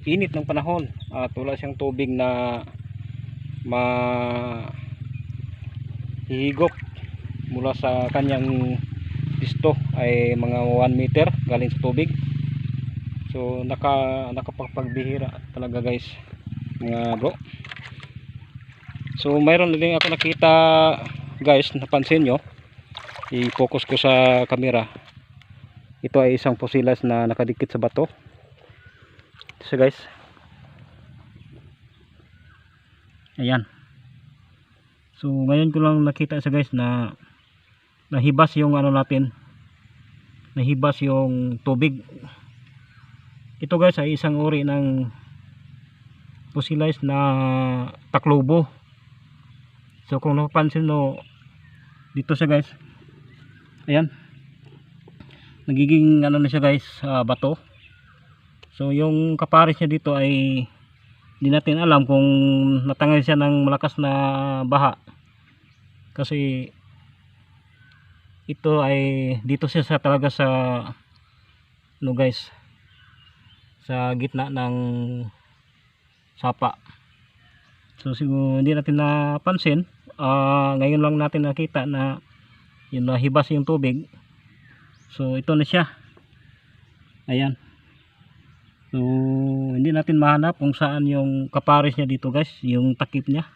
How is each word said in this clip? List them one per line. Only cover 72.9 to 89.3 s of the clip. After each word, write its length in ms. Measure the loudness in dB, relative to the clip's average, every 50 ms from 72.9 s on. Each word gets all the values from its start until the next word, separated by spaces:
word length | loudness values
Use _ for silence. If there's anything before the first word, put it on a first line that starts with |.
| _ _ _ _ _ _ _ _ _ _ _ -20 -20 _ _ _ _ _ _
sa 280 | -6 -4 -4 -2 -2 -4
gitna 320 | -4 -6 -6 -4 -6 -6 -6
ng 240 | -6 -6 -4 -4 -4 -4 -4 -4 -4 -4 -6 -6 -6 -8 -10 -12 _ _ _ _ _ _ _ _ _ _ _ _ _ _ _ _ _ _ _ _ _ -6
sapa. 360 | -6 -6 -4 _ -4 -6 -6 _ _ -20 -20 _ _ _ _ _ _ _ _ _ _ _ _ _ _ _ _ _ _ _ _ -10
So 160 | -8 -8 -6
siguro 440 | -4 -2 -2 0 0 0 0 0 2
hindi 120 | 2 2
natin 280 | 2 0 0 0 0 2
napansin, 880 | 2 2 0 0 0 -2 -2 -2 _ -2 -2 0 0 0 0 0 -2 _ _ _ _ -20 -10 -4
ah, 560 | -2 0 2 2 2 2 2 2 2 2 0
ngayon 240 | 2 2 2 4 4
lang 160 | 2 2 2
natin 320 | 2 0 0 0 0 0 0
nakita 400 | 0 -2 -4 -2 -2 -4 -4 -2
na 320 | -2 -2 -2 -2 -4 -8 _ _ _ _ _ _ -20 _ _ _ _ _ _ _
yun, 160 | -6 -4 -2 0
nahibas 400 | 0 0 0 2 2 2 2 2
yung 160 | 0 -2 0
tubig. 400 | 0 0 0 0 0 -2 -2 -6 -12 -20 -20 _ _ _ _ _ _ _ _ _ -20 -20 _ -20 _ _ _ _ _
So 240 | -8 -6 -4 -4 -4 -4
ito 160 | -2 2 2
na 80 | 2 2
siya, 240 | 4 2 2 2 0 -6 -20 -20 -20 _ -20 _ _ _ _ _ -20 _ _ _ _ _ _ _ _ _ _ -20 _ _ _ _ -4
ayan. 280 | -2 0 0 -2 -4 _ _ -20 _ _ _ _ _ _ _ _ _ _ _ _ _ _ _ -20 -20 _ _ _ _ _ _ _
So 80 | -4 -2 -2 0 0 0 0 0